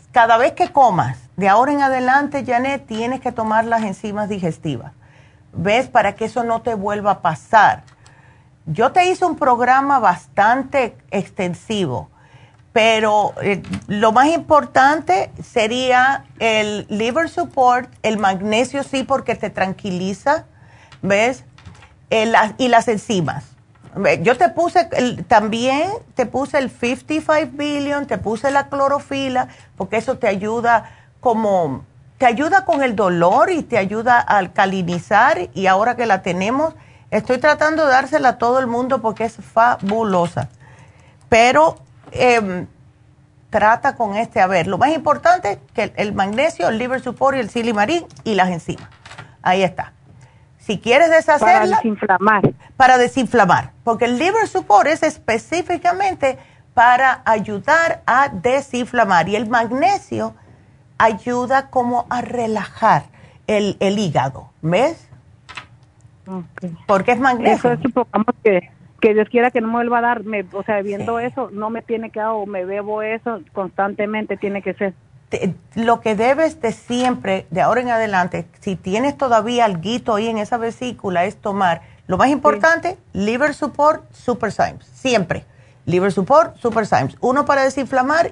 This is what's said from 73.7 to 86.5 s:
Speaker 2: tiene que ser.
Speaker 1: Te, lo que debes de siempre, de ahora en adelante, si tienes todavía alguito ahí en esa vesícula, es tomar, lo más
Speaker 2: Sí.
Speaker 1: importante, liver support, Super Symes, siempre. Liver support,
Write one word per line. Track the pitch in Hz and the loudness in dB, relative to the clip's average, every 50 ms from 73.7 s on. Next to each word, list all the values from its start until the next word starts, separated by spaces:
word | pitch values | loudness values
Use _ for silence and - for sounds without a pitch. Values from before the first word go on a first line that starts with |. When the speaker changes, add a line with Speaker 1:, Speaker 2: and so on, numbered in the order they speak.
| - - 196 202 196 - 208 208 214 214 214 - 202 | -4 -4 -4 -2 -2 -4 -4 -4 -4 -4 -6 -6 -6
Speaker 2:
tiene | 196 208 202 202 196 | -6 -6 -6 -6 -6
que | - 190 180 | -6 -8 -6
ser. | - 202 190 - _ _ _ - - _ - | -4 -6 -6 -6 _ _ _ -20 -20 _ -10
Speaker 1:
Te, | 220 - - 185 - - - - - | -8 -6 -4 -4 -6 -8 -12 -12 -6
lo | 220 226 233 233 233 | -2 0 0 0 0
que | - 220 214 | 0 -2 -2
debes | 196 226 262 277 294 320 311 311 - | 0 2 0 2 2 0 -2 -2 -4
de | - 220 | -6 -6
siempre, | 220 - - - 240 247 254 247 247 254 - 196 190 190 - - | -6 -8 -8 -6 -4 -2 -2 -2 -2 -4 -4 -4 -4 -4 -6 -6
de | 160 185 | -2 0
ahora | 151 160 220 247 | 0 2 0 0
en | 247 247 | -2 -2
adelante, | 233 226 220 208 196 185 175 180 - 170 165 - _ _ | -2 -2 -2 0 0 -2 -2 -2 -4 -8 -10 -10 _ _
si | - 202 180 | -10 -8 -8
tienes | - - 185 185 180 175 185 185 | -8 -6 -4 -4 -2 -2 -2 -2
todavía | - 277 247 233 220 202 240 247 240 233 | -2 0 2 2 2 2 0 0 0 0
alguito | 208 185 165 160 202 240 240 240 247 214 | 0 0 -2 -4 -4 -6 -4 -2 -2 -2
ahí | 202 226 | -2 -2
en | 233 226 | -2 -4
esa | 214 208 - - | -4 -4 -4 -4
vesícula, | 226 226 214 214 - 254 247 220 - - 196 180 170 180 | -4 -4 -6 -8 -8 -10 -10 -10 -8 -6 -4 -2 0 0
es | 208 - | -2 -4
tomar, | - - 214 196 202 196 175 165 165 - - - _ _ | -6 -6 -4 -2 0 0 0 0 -2 -6 -16 -20 _ _
lo | - 185 | -4 0
más | 180 220 | 2 2
Speaker 2:
Sí. | 269 294 | 2 2
Speaker 1:
importante, | - - 294 - 202 254 320 330 320 320 349 381 - _ _ - | 2 2 0 2 2 2 2 2 0 -2 -6 -8 -10 _ _ -6
liver | 185 202 214 233 247 294 294 285 | -4 -2 -2 0 0 0 -2 -2
support, | - 302 240 - - 294 302 311 311 - - - | -4 -8 -6 -2 0 2 2 2 0 -4 -18 -20
Super | - - 254 240 240 233 202 | -8 -4 -4 -4 -2 -4 -4
Symes, | - - - 80 69 - - _ - | -2 -2 -2 -4 -4 -8 -20 _ -14
siempre. | - - 262 233 208 170 - 95 - - - _ _ - _ _ _ - | -6 -2 0 0 0 0 -2 -6 -8 -10 -16 _ _ -20 _ _ _ -4
Liver | - 170 180 190 202 | -2 0 0 0 0
support, | 165 202 180 - 277 - - - | 0 -2 0 2 4 4 4 2